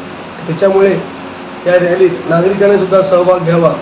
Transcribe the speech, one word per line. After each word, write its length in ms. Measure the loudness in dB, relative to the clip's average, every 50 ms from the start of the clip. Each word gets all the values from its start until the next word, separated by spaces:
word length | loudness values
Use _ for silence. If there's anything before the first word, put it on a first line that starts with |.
| -16 -16 -16 -16 -16 -16 -16 -12 -8
त्याच्यामुळे 520 | -8 -4 0 2 2 4 4 4 2 2 0 -4 -10 -12 -14 -14 -14 -14 -14 -16 -16 -14 -8 -2
या 60 | 2 2
रॅलीत 380 | 2 2 2 2 2 2 2 2 0 -4 -2
नागरिकांनी 480 | 0 0 0 0 0 2 2 2 2
सुद्धा 260 | 2 0 2 2 2 2
सहभाग 360 | 2 2 2 2 2 2 0
घ्यावा 300 | 0 0 0 2 2 2 0 -2